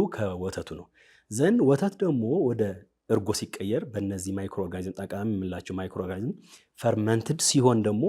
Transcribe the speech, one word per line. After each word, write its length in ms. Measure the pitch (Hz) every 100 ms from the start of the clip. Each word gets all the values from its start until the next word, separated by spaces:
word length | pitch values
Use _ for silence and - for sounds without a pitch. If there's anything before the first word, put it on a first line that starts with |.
| 185
ከወተቱ 600 | - 101 90 92 90 82 78
ነው። 100 | - _ _ _ _
ዘን 260 | 107 165 240
ወተት 320 | 135 139 196 -
ደግሞ 260 | 190 131 110 170
ወደ 220 | 135 113 101 92 - _ -
እርጎ 200 | 110 101
ሲቀየር 500 | - - - 98 127 165
በእነዚህ 460 | 107 98 95 95
ማይክሮ 260 | 98 98 -
ኦርጋኒዝም፣ 340 | 90 92 92 95
ጠቃሚ 340 | 98 98 110
የምንላቸው 460 | 101 92 90 - 95
ማይክሮ 240 | 92 -
ኦርጋኒዝም 360 | 92 92 123 - - - _ -
ፈርመንትድ 600 | 120 107 107 113 110 151
ሲሆን 380 | - 147 127 117
ደግሞ 220 | 104 107